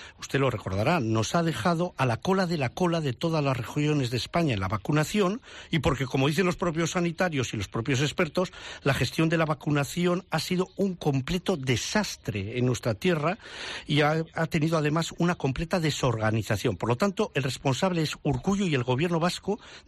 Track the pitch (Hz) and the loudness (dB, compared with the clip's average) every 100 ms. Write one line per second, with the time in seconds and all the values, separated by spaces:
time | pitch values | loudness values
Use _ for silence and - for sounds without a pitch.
0 | - - - 135 135 110 - 95 120 175 | -20 -18 -4 0 0 0 -2 0 2 2
1 | 113 110 110 170 165 151 180 165 180 - | 2 0 2 0 0 0 0 2 0 0
2 | 131 113 175 190 180 170 127 - 180 165 | 0 0 0 0 0 0 -2 0 0 0
3 | 147 117 170 160 139 123 120 151 147 151 | -2 -2 0 0 0 0 -2 0 2 2
4 | 123 117 - 170 160 107 98 107 - 151 | 2 -2 -2 0 0 0 -2 -2 0 0
5 | 151 208 185 220 - - - 165 165 139 | 2 2 2 0 -8 -18 -4 0 0 0
6 | 131 147 135 160 180 - - 151 165 185 | 0 0 2 2 0 0 -2 0 -2 0
7 | 170 160 185 147 120 113 98 117 113 127 | -2 0 0 0 -2 -4 -4 -4 0 0
8 | 147 - 165 180 185 - - - 143 131 | 0 0 0 0 -2 -4 -16 -4 -2 0
9 | 127 - 160 165 156 156 - 147 139 - | 0 0 2 2 0 0 0 0 0 0
10 | 175 175 - 160 - 180 185 - 196 175 | 0 0 -2 -4 -2 -2 -2 -2 -2 0
11 | 156 135 131 180 - 185 135 117 - 214 | 0 0 0 -2 0 0 0 -2 0 -2
12 | 202 - - 104 98 123 123 120 123 107 | -2 -4 -6 -4 -4 0 0 0 -2 0
13 | 180 160 151 - - - - - - 151 | 2 2 0 -2 -8 -14 -12 -10 0 2
14 | 147 160 165 - 160 170 160 165 147 160 | 4 2 -2 -4 -2 0 2 2 2 0
15 | 160 - 175 170 135 135 165 190 156 - | -2 0 0 2 0 -2 -2 0 0 0
16 | 135 110 107 110 101 104 131 95 107 120 | 0 2 2 0 0 0 0 0 0 2
17 | 202 185 208 143 131 127 143 127 190 175 | 0 0 -2 -2 -2 -2 -2 2 2 2
18 | 151 - 151 127 - 196 190 139 120 127 | -2 -2 -2 0 0 0 2 0 2 0
19 | 175 170 175 - - 208 - - | 2 2 0 -2 -4 -6 -8 -20